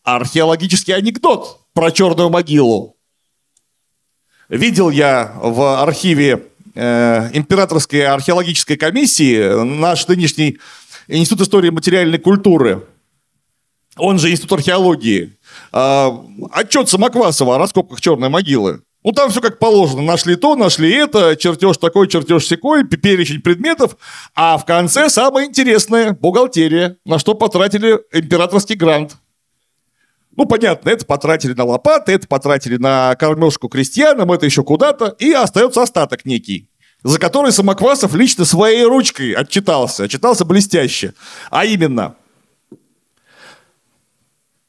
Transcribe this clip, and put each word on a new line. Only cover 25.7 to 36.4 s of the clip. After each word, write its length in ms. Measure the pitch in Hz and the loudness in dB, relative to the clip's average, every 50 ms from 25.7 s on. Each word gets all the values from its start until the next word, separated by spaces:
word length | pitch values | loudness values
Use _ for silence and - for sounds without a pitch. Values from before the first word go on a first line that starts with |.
| 220 208 - - 226 233 226 214 196 | 2 2 2 2 0 0 0 0 -2
бухгалтерия, 840 | - - 175 185 233 254 - - 170 160 156 156 170 175 175 180 - _ | -2 -2 0 2 2 0 2 0 0 0 0 0 0 -2 -2 -4 -10 _
на 140 | - 160 | -2 -2
что 160 | 151 - 214 214 | 0 0 0 0
потратили 680 | 214 226 208 - 175 190 202 202 208 214 226 220 - - _ - | 0 -2 -2 0 0 0 0 0 0 2 2 2 0 -2 _ -4
императорский 600 | 165 160 151 175 165 175 175 190 202 202 - 220 | -4 -2 0 0 0 0 0 0 -2 -2 -2 -4
грант. 420 | 196 170 160 156 147 151 151 - _ _ _ _ _ _ _ _ _ _ _ _ _ _ _ _ _ _ _ _ _ _ _ - | -2 0 0 2 0 -2 -6 -12 _ _ _ _ _ _ _ _ _ _ _ _ _ _ _ _ _ _ _ _ _ _ _ -2
Ну, 80 | - 285 | -2 0
понятно, 440 | - 233 220 233 202 165 - - - | 0 0 0 0 0 -2 -2 -2 -2
это 160 | 226 226 - | -2 -2 -2
потратили 480 | - 143 143 - 147 160 156 - 127 123 | -4 -4 -2 0 -2 -2 -2 -2 -4 -2
на 120 | 120 123 | -2 -2
лопаты, 480 | 120 120 123 - - 320 151 - - 190 | 0 -2 0 2 2 2 2 2 0 -2
это 140 | 190 196 | -2 -2
потратили 500 | - 143 135 - 139 147 135 - 123 120 | -4 -4 -2 0 0 -2 -2 -2 -4 -4
на 380 | 123 123 135 135 131 131 127 127 | -2 0 0 2 2 2 0 0
кормёжку 520 | - 160 156 156 156 165 156 143 - - | 0 0 0 2 2 0 0 0 -2 -8
крестьянам, 640 | 117 - 131 135 - - 220 294 302 285 247 190 175 | -6 -4 -4 -4 -2 0 2 2 2 2 2 0 0
это 140 | 180 170 156 | 0 0 0
ещё 180 | 143 - 147 139 | 0 0 0 0
куда-то. 520 | - 151 151 269 302 285 - 233 202 - - | 0 2 2 2 0 0 -2 -4 -6 -4 -2
И 120 | 233 302 320 | 0 2 2
остаётся 500 | 262 233 - - 190 233 254 - - 247 | 2 0 0 2 0 0 2 2 0 -2
остаток 420 | - - 175 147 - 127 113 - | 0 0 -2 -2 -2 -4 -8 -6
некий, 440 | 135 127 113 | -6 -6 -6